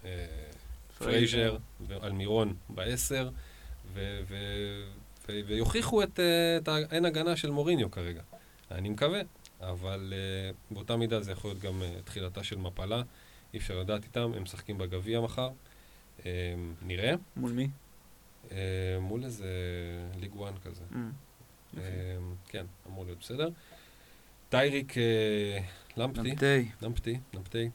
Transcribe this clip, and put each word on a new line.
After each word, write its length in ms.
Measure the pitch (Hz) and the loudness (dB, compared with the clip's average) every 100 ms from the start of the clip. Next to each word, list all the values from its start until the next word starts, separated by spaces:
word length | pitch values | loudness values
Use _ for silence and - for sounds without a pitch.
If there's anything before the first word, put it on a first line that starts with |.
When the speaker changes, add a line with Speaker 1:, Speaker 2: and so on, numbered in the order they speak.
Speaker 1:
אה, 220 | 95 90 85 - 78 76 - - - - | -8 -6 -6 -6 -8 -12 -12 -12 -12 -6
Speaker 2:
פרייזר. 380 | 123 120 117 117 | 4 6 6 6
Speaker 1:
פרייזר 180 | 113 110 - - - | 4 2 -6 -12 -8
ואלמירון 680 | 98 104 95 98 110 104 92 - | -6 -4 -2 4 6 4 0 -8
בעשר, 600 | 98 98 123 - 135 127 - - - - - 98 | -4 -2 0 0 0 -2 -4 -12 -16 -12 -12 -10
ו-, 260 | 98 98 101 95 | -6 -4 -4 -6
ו-, 560 | 98 101 101 101 101 98 101 - - - | -6 -4 -4 -4 -6 -10 -14 -16 -14 -6
ו-, 120 | 104 104 | -6 0
ויוכיחו 560 | 107 113 233 - 220 | 4 6 4 4 4
את, 180 | 190 - | 4 4
אה, 360 | 175 170 170 165 | 6 6 6 4
את 120 | 160 | 2
האין 360 | 156 151 160 | 0 2 2
הגנה 320 | 170 160 165 160 | 4 4 2 2
של 140 | 151 | 2
מוריניו 400 | 143 151 165 98 | 2 4 4 4
כרגע. 320 | 95 87 82 - - - - - | 0 -4 -6 -10 -18 -20 -20 -8
אני 180 | 92 98 | -4 -2
מקווה, 320 | 104 143 202 - - - - | 2 2 2 -4 -12 -20 -10
אבל, 520 | 92 90 92 98 95 95 | -6 -4 -2 -4 -4 -4
אה, 340 | 95 95 95 92 - | -2 -4 -4 -8 -10
באותה 260 | 101 95 117 | -10 0 2
מידה 240 | 113 113 | 4 2
זה 120 | 98 | 0
יכול 180 | 92 104 | -4 -6
להיות 120 | 95 | -4
גם, 200 | 95 95 | -4 -2
אה, 60 | 90 87 | -2 -4
תחילתה 400 | 92 98 92 95 | -8 -6 -6 -6
של 120 | 95 95 | -6 -4
מפלה. 440 | 92 92 95 117 123 - - - - | -4 -4 -2 -2 -2 -10 -20 -20 -10
אי 40 | 107 | -6
אפשר 220 | - 92 | -4 -2
לדעת 240 | 92 107 | 0 -2
איתם, 280 | 104 120 117 113 | -2 -2 0 -2
הם 60 | |
משחקים 360 | 95 98 - 101 | -6 -8 -8 -4
בגביע 420 | 92 92 95 117 | -2 -2 2 2
מחר. 300 | 113 - 127 131 - - - - - - 90 | 2 0 -2 -4 -18 -20 -20 -20 -20 -10 -4
אה, 280 | 90 87 87 85 82 | -2 -2 -2 -4 -6
נראה. 320 | 90 90 113 175 190 - | -4 0 2 2 -2 -4
Speaker 2:
מול 160 | 123 | -2
מי? 160 | 120 135 139 - - - - - - - | 0 0 -2 -16 -20 -20 -20 -20 -20 -10
Speaker 1:
אה, 40 | 95 95 92 92 92 | -4 -2 0 0 0
מול 240 | 92 113 | 0 -2
איזה 220 | 123 110 95 92 90 87 87 87 87 90 | -4 -6 -4 -2 -2 -4 -6 -6 -6 -6
ליג 160 | 92 101 | -8 -8
וואן 160 | 101 98 | -8 -8
כזה. 180 | 90 87 90 | -10 -12 -8
Speaker 2:
Mm, 20 | 127 113 139 - - - - - | -6 -6 -8 -14 -20 -20 -20 -14
יופי. 120 | - 92 | -10 -6
Speaker 1:
אה, 280 | 92 90 90 90 90 - | -4 -4 -6 -6 -8 -10
כן, 180 | 101 90 92 - | -10 -10 -14 -14
אמור 160 | 95 | -10
להיות 140 | 90 87 | -10 -10
בסדר. 300 | - 131 165 165 - - - - - - - - - | -8 -2 -2 -4 -18 -20 -20 -20 -20 -20 -20 -20 2
טייריק, 500 | 127 139 139 135 127 | 6 6 4 0 2
אה, 40 | 117 113 107 107 101 98 92 - - - | 6 6 6 4 2 0 -4 -8 -10 -2
למפטי. 240 | 123 - 113 | 0 2 0
Speaker 3:
למפטי. 400 | 143 139 139 113 - | 4 8 8 4 -2
Speaker 1:
למפטי, 360 | 110 120 113 123 131 | -2 -2 0 -4 -4
למפטי. 360 | 92 92 117 117 | -10 -4 -2 -2